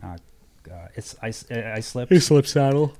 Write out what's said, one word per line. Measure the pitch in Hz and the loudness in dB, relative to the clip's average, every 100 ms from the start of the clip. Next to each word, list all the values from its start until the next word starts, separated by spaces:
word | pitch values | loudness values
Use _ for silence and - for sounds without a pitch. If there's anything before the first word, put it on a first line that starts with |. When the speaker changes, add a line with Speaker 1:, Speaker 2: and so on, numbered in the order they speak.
Speaker 1:
uh, | 95 87 - - _ _ 80 | -16 -16 -18 -20 _ _ -20
uh, | 87 87 | -20 -18
it's | - - - | -16 -16 -10
Ice, | 110 107 - | -10 -10 -10
uh, | 117 110 110 | -8 -6 -8
Islip. | - 127 120 | -8 -6 4
Speaker 2:
Islip | 180 - 147 139 | 6 6 4 4
Saddle. | 147 139 143 151 - | 2 2 2 0 -4